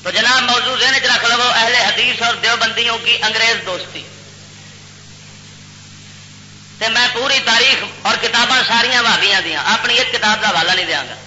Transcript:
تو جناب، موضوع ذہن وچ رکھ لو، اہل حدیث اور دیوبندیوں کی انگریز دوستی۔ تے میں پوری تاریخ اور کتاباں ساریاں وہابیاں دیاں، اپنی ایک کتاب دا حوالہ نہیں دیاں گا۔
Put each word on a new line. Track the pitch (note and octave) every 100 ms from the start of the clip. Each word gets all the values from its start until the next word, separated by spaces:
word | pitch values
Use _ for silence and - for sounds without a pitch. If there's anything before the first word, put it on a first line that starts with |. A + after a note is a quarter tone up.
تو | F3+
جناب، | F#3 A#3 B3+
موضوع | A#3+ A#3+ B3 B3+
ذہن | B3 C4
وچ | B3+
رکھ | A3+ G3+
لو، | A#3 B3 A#3
اہل | A3+ A#3+
حدیث | G#3 G#3 A#3+ A#3
اور | A#3 A3+
دیوبندیوں | A3 A#3 A3+ A3 A#3 A#3
کی | - A#3
انگریز | G#3+ A3 A3+ G#3+ F3+
دوستی۔ | F3 F3 D#3 - - - - - - - - - - - - - - - - - - - - - - - - - - - -
تے | A3
میں | A3+ B3
پوری | A#3 C4+ C4+ A#3
تاریخ | A3+ B3+ C4 G3 -
اور | F#3+ A#3
کتاباں | A#3 A#3 A#3+ C4 A#3
ساریاں | A#3 A#3+ B3+
وہابیاں | A#3 F3+ F#3+ G3
دیاں، | F3+ D3+ C#3+
اپنی | A3+ A#3 A#3+
ایک | B3
کتاب | A#3 G#3+ G#3
دا | G#3
حوالہ | F3 E3
نہیں | F#3 E3+
دیاں | D3+ B2
گا۔ | A2